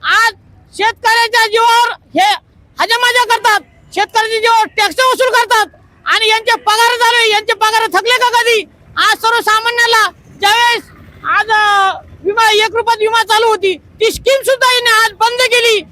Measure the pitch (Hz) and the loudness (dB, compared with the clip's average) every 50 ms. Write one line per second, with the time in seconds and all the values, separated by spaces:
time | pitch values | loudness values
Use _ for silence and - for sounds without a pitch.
0 | - 294 349 415 453 453 427 - _ _ - - _ _ - - 392 440 440 - | -4 -2 -2 0 0 -2 -2 -6 _ _ -20 -20 _ _ -8 -4 -4 -4 -4 -2
1 | - 440 440 466 466 453 427 480 453 440 403 453 453 466 466 466 480 466 - - | -2 0 0 2 0 0 0 0 0 0 0 0 2 2 2 2 2 0 -2 -8
2 | _ _ - 294 370 415 403 349 _ _ _ _ _ _ _ - 311 370 453 480 | _ _ -2 0 0 0 0 -2 _ _ _ _ _ _ _ -6 -4 -2 -2 0
3 | 494 480 480 494 480 427 466 466 466 453 427 403 302 _ _ _ _ - - - | 0 0 2 0 0 0 0 0 0 0 0 0 -2 _ _ _ _ -12 -4 -4
4 | 403 415 _ 453 440 440 453 440 427 466 466 453 440 - - - 415 403 311 - | -4 -2 _ -2 -2 -2 -4 -2 0 0 2 2 0 -2 -2 -2 -2 -2 0 0
5 | 508 508 508 - 508 508 453 466 480 415 480 440 415 - - - _ _ _ _ | 0 0 0 0 0 0 0 0 0 2 0 0 0 -2 -6 -20 _ _ _ _
6 | _ - 330 415 440 427 427 453 440 466 466 440 - 415 415 440 466 466 480 466 | _ -2 -2 0 0 0 0 0 0 -2 -2 -2 0 -2 0 2 2 0 2 0
7 | 480 466 466 480 466 440 415 415 427 427 453 415 440 440 427 453 453 440 - 370 | 0 0 2 2 2 2 0 -2 -2 -2 -4 -2 0 0 0 0 -2 0 -2 -2
8 | 381 453 494 508 494 494 453 466 466 453 466 440 - - _ _ - - - - | 0 0 0 0 0 0 0 0 0 2 0 -2 -2 -6 _ _ -20 -14 -6 -2
9 | 339 415 440 415 - 453 453 466 - 427 427 440 440 466 480 480 480 466 466 453 | 0 0 0 0 0 -2 -2 0 0 0 -2 0 0 -2 -2 0 0 2 2 2
10 | 427 370 - - - - - - - 403 427 466 480 480 480 440 - - - - | 0 0 -4 -10 -20 -20 -14 -4 0 0 2 2 2 2 0 -2 -6 -12 -20 -20
11 | - - - - - 277 330 392 415 427 440 427 427 415 403 403 392 381 359 - | -20 -20 -20 -14 -6 -4 -2 -2 0 0 0 0 2 2 2 2 2 0 -2 -4
12 | - - - - - 359 403 453 453 440 427 415 440 440 349 453 453 453 466 427 | -12 -20 -20 -10 -6 -4 -2 0 2 2 2 2 0 0 -2 -4 -2 -2 -2 -2
13 | 427 440 440 466 453 - 440 427 453 453 440 392 403 381 370 302 _ - - - | -2 -2 0 0 0 0 0 0 2 0 0 0 -2 -4 -4 -4 _ -20 -8 -4
14 | 427 453 311 - - 466 539 539 494 - 539 508 523 508 494 494 480 480 453 440 | -4 -2 -2 -2 -2 0 0 0 0 -2 -2 0 2 0 0 2 2 2 2 2
15 | 453 453 415 - - 466 480 494 508 494 453 494 466 466 453 403 311 - | 2 0 0 -2 -2 -2 0 -2 -2 0 0 0 2 2 0 0 -4 -8